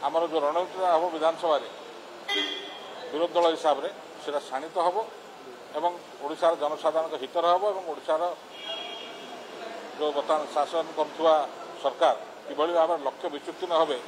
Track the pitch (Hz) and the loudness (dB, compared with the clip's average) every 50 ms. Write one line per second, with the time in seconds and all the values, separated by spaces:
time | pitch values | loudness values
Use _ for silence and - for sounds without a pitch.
0 | - 139 151 165 170 170 156 160 143 143 156 170 185 180 180 185 190 180 170 160 | 0 2 2 2 0 2 2 2 2 2 2 2 0 0 -2 0 2 4 6 6
1 | 165 180 160 160 151 160 165 160 170 170 156 135 120 113 - - - - - - | 4 2 0 2 2 2 2 2 2 4 4 4 2 -2 -10 -12 -14 -14 -14 -16
2 | - - - - - - - 403 392 381 381 - - - - - - - - - | -16 -16 -16 -14 -8 -4 -2 -2 -2 -2 -4 -8 -10 -12 -14 -14 -14 -14 -12 -12
3 | - - - 147 165 175 160 175 170 165 160 156 - 156 147 135 139 185 202 - | -12 -8 -2 -2 -2 2 2 4 4 4 4 4 4 2 2 2 0 -6 -8 -8
4 | - - - - - 151 143 147 139 143 131 135 147 165 165 190 165 175 175 208 | -16 -16 -16 -10 -8 -4 -4 -4 -4 -4 -6 -6 -6 -4 -2 2 2 2 2 0
5 | 220 214 - - - - - - - - - - - - - 151 160 175 175 175 | -4 -4 -8 -16 -16 -18 -18 -18 -16 -16 -16 -16 -16 -8 -6 0 0 0 0 -2
6 | - - - - 139 143 156 151 180 165 170 151 143 147 151 147 - 160 151 160 | -12 -16 -16 -10 -8 -8 -4 2 4 4 4 4 0 -2 -2 2 0 2 2 2
7 | 160 160 156 143 127 135 - 175 165 170 175 185 196 214 196 190 180 165 151 135 | 0 0 -4 -6 -6 -4 -2 2 4 6 4 6 4 2 0 -2 -4 -6 -8 -8
8 | - - 156 160 175 175 170 - - - - - - - - - - - - - | -2 0 0 2 2 0 -2 -6 -12 -16 -16 -14 -10 -10 -8 -8 -8 -10 -10 -12
9 | - - - - - - - - - - - - - - - - - - - 135 | -12 -12 -12 -14 -14 -14 -14 -14 -14 -14 -12 -12 -12 -10 -10 -12 -12 -12 -6 -2
10 | 147 151 143 143 139 - 160 151 147 131 - 151 143 139 - 165 - - - - | -2 -2 0 -2 2 2 2 2 2 0 0 0 0 2 2 -2 -2 -2 0 -2
11 | 151 147 - - - 165 156 156 143 - - - - - - - - 139 123 - | -2 -2 0 4 6 8 8 8 6 2 -4 -10 -12 -12 -12 -2 -2 -2 2 6
12 | 165 151 120 - - - - - - - 139 - 151 170 175 170 160 160 175 156 | 6 6 6 4 -2 -12 -14 -14 -12 -10 -2 0 0 2 4 4 4 4 4 0
13 | 143 135 127 - - 175 147 143 - - 156 - - 180 175 156 165 151 139 123 | 0 -4 -4 -4 -6 -6 -6 -6 -8 -8 -8 -6 -4 2 4 4 4 4 2 -4
14 | - | -4